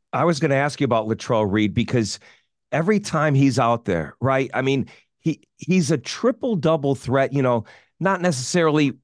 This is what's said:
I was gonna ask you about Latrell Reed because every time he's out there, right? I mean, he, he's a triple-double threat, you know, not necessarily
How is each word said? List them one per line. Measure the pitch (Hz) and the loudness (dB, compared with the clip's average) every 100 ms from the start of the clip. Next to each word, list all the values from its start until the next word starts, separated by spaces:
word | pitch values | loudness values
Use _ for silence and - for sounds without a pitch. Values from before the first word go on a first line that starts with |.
| _ | _
I | 131 | -2
was | 160 151 | 0 0
gonna | 151 | 0
ask | 135 143 - | 0 0 -2
you | |
about | 139 113 110 | 0 0 -2
Latrell | 110 - 117 104 | -4 -2 0 0
Reed | 107 104 | 2 0
because | 123 110 127 104 - - - _ _ _ | 0 0 0 -2 -6 -16 -20 _ _ _
every | 135 165 208 | -2 0 0
time | 208 160 151 | 0 -2 2
he's | 135 139 120 | 4 4 4
out | 117 117 - | 2 0 0
there, | 85 76 - | -2 -4 -4
right? | 131 135 131 | -2 0 -2
I | 123 | -2
mean, | 131 135 - - _ _ | 0 0 -2 -10 _ _
he, | 165 - _ - | -6 -6 _ -12
he's | - 185 131 | -2 0 2
a | 151 | -2
triple-double | - - 233 240 269 202 156 160 139 | -4 -4 -2 -2 -2 -2 0 0 0
threat, | 135 - 135 131 | -4 -2 0 0
you | 139 | 0
know, | 127 117 - - _ - | 0 0 -4 -16 _ -6
not | 180 190 | -2 0
necessarily | 180 127 127 180 165 151 147 - | -2 -2 -2 0 2 2 0 -2